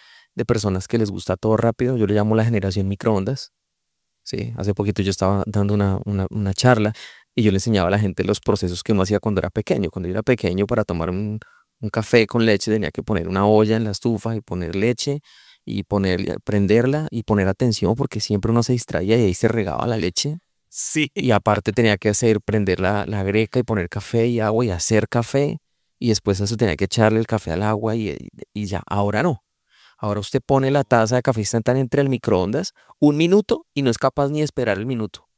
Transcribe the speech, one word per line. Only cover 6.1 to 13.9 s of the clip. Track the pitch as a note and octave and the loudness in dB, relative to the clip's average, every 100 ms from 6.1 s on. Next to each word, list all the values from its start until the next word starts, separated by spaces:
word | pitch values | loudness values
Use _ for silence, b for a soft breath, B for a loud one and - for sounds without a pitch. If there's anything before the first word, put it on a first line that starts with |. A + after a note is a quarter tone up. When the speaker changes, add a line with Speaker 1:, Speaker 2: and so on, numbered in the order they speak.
| G2+ F#2+ | -4 -4
Speaker 1:
una | G#2+ G2 | -4 -2
charla | F#2+ B2+ A2+ G#2 A2+ B B _ - | 2 4 4 2 -4 B B _ 0
y | |
yo | G#2+ | 2
le | F#2+ | 2
enseñaba | A#2 G#2 E2+ | 2 2 2
a | |
la | G2+ | 2
gente | G#2 F2+ | 0 0
los | F#2 G#2 | -2 0
procesos | - G#2+ F2+ F2+ | 0 0 -2 -4
que | - | 0
uno | G#2 | 0
hacía | F#2+ G2+ | 2 0
cuando | A2 F#2+ | 0 -2
era | F2 | -2
pequeño. | - - B2 F2 | -4 -2 -2 -2
Cuando | - F2+ | -4 -6
yo | |
era | F#2+ | -4
pequeño, | A2 B2 F#2+ F#2 G2+ | 0 0 0 0 0
para | A#2 | 0
tomar | G#2+ F2 E2 | -2 -2 -4
un, | F#2 G#2 G#2+ b b b _ | -4 -6 -8 b b b _
un | G#2+ | -6
café | - G#2+ A#2+ G#2+ | -4 2 4 4
con | A#2+ A2+ | 2 2
leche, | G2+ - | 2 2
tenía | G#2+ D#2 | 0 -2
que | - | -6
poner | - G2+ E2+ | -2 -2 -2
una | F#2 G2+ | 2 4
olla | G#2+ G#2+ A2 | 6 4 2
en | |
la | G#2+ | -2